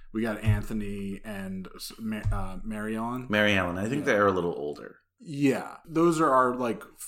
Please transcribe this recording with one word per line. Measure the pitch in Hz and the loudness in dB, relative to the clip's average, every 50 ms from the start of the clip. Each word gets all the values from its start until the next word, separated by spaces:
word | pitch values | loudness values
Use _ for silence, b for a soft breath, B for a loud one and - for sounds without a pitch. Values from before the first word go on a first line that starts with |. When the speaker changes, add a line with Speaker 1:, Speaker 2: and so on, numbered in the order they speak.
| b b | b b
Speaker 1:
we | b 110 | b -4
got | 113 117 104 95 110 | -2 -2 -4 -2 2
Anthony, | 110 104 104 - - 113 107 101 101 101 202 202 196 196 196 - | 2 2 2 0 -4 -4 -4 -4 -6 -6 -6 -6 -8 -8 -8 -10
and | 220 208 196 196 190 190 - - - - | -10 -10 -8 -8 -8 -8 -10 -10 -12 -14
s-, | - - - - - | -14 -14 -14 -12 -10
Ma-, | 113 110 110 107 107 104 | -8 -6 -6 -2 -2 -2
uh, | 101 101 95 95 95 92 | -2 -2 -2 -4 -6 -8
Mary | 98 107 107 107 107 110 110 | -8 -8 -6 -6 -4 -4 -4
Ellen. | 110 113 120 123 127 127 127 | -4 -4 -4 -6 -6 -4 0
Speaker 2:
Mary | 104 104 107 104 101 | 2 4 4 6 4
Ellen. | 95 90 87 87 92 | 4 2 0 -2 -2
I | 101 113 | -2 -2
think | 135 151 139 | -2 -2 2
Speaker 1:
Yeah. | 139 | 2
Speaker 2:
they're | 117 101 104 | 4 6 6
a | 101 | 4
little | 92 90 85 87 76 | 4 2 0 -2 -2
older. | - 71 73 71 - 55 - - _ _ _ _ _ | -4 -6 -6 -8 -8 -12 -18 -18 _ _ _ _ _
Speaker 1:
Yeah. | 226 175 143 139 143 160 240 196 156 - - - - - | -14 -10 -2 2 4 4 4 4 0 -8 -12 -16 -12 -4
Those | 156 160 170 170 160 156 | 0 4 4 4 4 4
are | 160 147 | 4 6
our, | 135 131 127 123 120 | 6 6 6 4 2
like, | 123 127 117 107 - - - - - - | 0 0 -2 -2 -4 -8 -16 -18 -16 -16